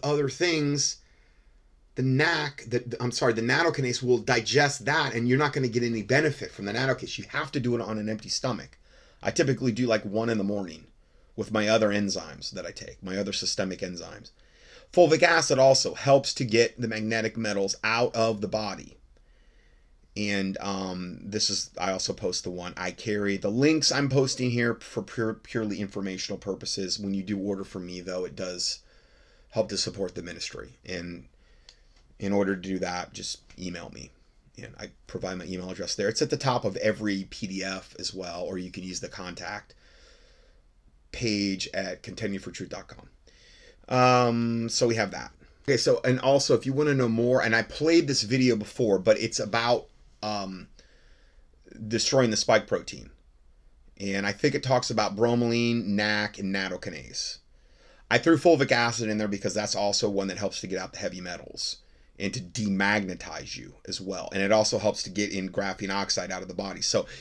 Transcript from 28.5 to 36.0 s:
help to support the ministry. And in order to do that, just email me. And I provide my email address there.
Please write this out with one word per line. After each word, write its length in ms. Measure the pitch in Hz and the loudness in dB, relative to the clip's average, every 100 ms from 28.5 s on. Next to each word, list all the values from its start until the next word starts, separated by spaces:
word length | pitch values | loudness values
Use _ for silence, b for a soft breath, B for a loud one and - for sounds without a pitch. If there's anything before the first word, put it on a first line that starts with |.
| 90 - - b b b b b b b | -4 -6 -6 b b b b b b b
help 180 | 113 101 | -4 -2
to 60 | 98 | -2
support 380 | - 98 92 | -4 -4 -6
the 80 | - | -6
ministry. 560 | 87 82 - - - - - | -12 -10 -12 -12 -16 -18 -10
And 400 | 90 87 87 - _ b b b b b b b - | -8 -8 -12 -16 _ b b b b b b b -6
in 140 | 98 | 0
order 220 | 101 98 95 | 2 2 -2
to 60 | |
do 160 | 95 92 | -4 -4
that, 340 | 90 90 - | -4 -4 -8
just 280 | - 98 - - - | -10 -10 -12 -14 -12
email 320 | 90 85 - | -10 -10 -12
me. 180 | - - _ _ _ _ - | -16 -18 _ _ _ _ -20
And 180 | - - | -18 -16
I 140 | 110 - - | -16 -18 -14
provide 300 | - 92 92 | -8 -6 -6
my 80 | |
email 240 | 87 92 92 | -8 -8 -8
address 280 | 87 87 | -8 -6
there. 120 | - | -2